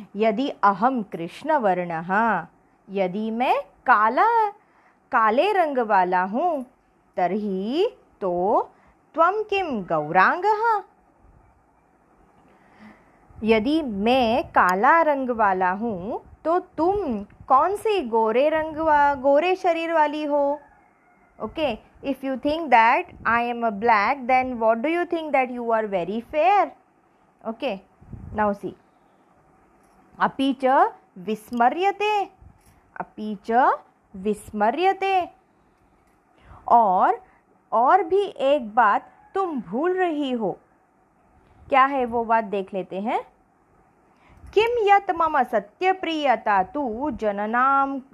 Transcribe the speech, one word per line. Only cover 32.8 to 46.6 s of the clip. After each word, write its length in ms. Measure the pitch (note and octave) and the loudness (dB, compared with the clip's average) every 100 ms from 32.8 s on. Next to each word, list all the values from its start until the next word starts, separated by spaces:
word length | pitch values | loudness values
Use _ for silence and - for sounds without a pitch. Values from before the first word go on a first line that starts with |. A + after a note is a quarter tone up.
| _ - | _ -16
अपि 380 | F#3 - G#3+ G3+ - | -14 -10 -8 -8 -2
च 280 | A#3 D4+ B4 - _ _ G3 | 2 2 0 -6 _ _ -8
विस्मर्यते। 1120 | G3 G#3 - G#3 G#3 C#4+ F#4 F#4+ G4 F#4+ E4+ - _ _ _ _ _ _ _ _ _ _ - - - | -4 -4 -6 -2 0 2 0 0 0 0 -2 -10 _ _ _ _ _ _ _ _ _ _ -20 -10 2
और, 540 | A#3 G#3+ F#3 C4 A#4 - _ _ _ _ | 4 4 2 2 -2 -8 _ _ _ _
और 300 | A3 B3+ F#4 | 0 4 4
भी 200 | E4+ F#4 | 2 0
एक 520 | G4 - C4+ D4 A3+ | -2 -2 0 0 0
बात 380 | A3 A3 A#3 - _ _ | 2 2 2 -2 _ _
तुम 260 | F#4+ F#4+ C#4+ | -4 -4 -4
भूल 360 | F3 A3 E4+ F#4 | -6 -4 -2 0
रही 360 | F4+ D4 C#4 | -2 -2 -4
हो। 260 | B3 G#3 - _ _ _ _ _ _ _ _ _ _ - | -4 -4 -6 _ _ _ _ _ _ _ _ _ _ -2
क्या 160 | C4+ | 2
है 200 | C4+ C#4 | 2 2
वो 200 | B3 A#3 | -2 -4
बात, 200 | A3+ A3+ | 0 0
देख 300 | G#3 G3+ F#3+ | 0 -6 -6
लेते 260 | G3 F3+ F3+ | -8 -8 -8
हैं। 240 | G#3+ F#4 - _ _ _ _ _ _ _ _ _ _ _ - | -4 -6 -8 _ _ _ _ _ _ _ _ _ _ _ -4
किं 400 | - A4+ A#4+ G4+ | 0 2 2 4
यत् 160 | G4+ G4 | 4 2
मम 320 | E4+ D#4+ D4+ | -2 0 0
सत्यप्रियता 1200 | B3 A3 G3+ - F#4 F#4 E4+ D#4 C#4+ A3 A3 G3+ | 0 -2 -6 -4 -2 0 -2 -2 0 0 0 0